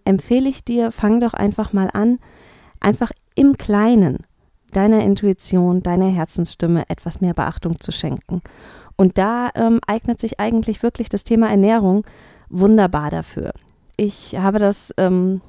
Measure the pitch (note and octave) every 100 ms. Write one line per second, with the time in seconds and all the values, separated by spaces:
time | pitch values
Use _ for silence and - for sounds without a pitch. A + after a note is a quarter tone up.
0 | - F#3+ - A#3+ C4+ C4 - A#3+ A3+ -
1 | G#3+ A3+ A#3 - G3+ G3+ G#3+ G3 F#3+ G3
2 | A3 B3 - _ - _ _ - - A3
3 | A#3 - _ - C#4 C4+ - G#3 G#3+ A#3+
4 | F3 - - _ _ _ _ F#3+ G3+ A3
5 | G3 G3 G3+ F#3 - F#3 F3+ F3+ F3+ F3
6 | F#3+ F#3 D#3+ - E3+ - E3+ E3+ - E3
7 | - - F#3 E3+ C#3 - E3 E3+ - D#3
8 | D#3 C3 - F3 - - - - - -
9 | F#3+ F3+ F#3+ A#3+ B3 - A3+ A3+ - G#3+
10 | - A#3 A3+ - G#3+ A3+ A3+ G#3 A#3 -
11 | A3 G3+ - A3+ A3 G#3 G3 A3+ G3 G3
12 | G#3+ - - - - F3+ G3 A3 F#3 D#3
13 | D3+ E3 D#3+ - - - _ _ _ -
14 | G#3 - - - F#3+ G#3 G3+ G3+ - -
15 | F#3 F#3 F#3 F#3+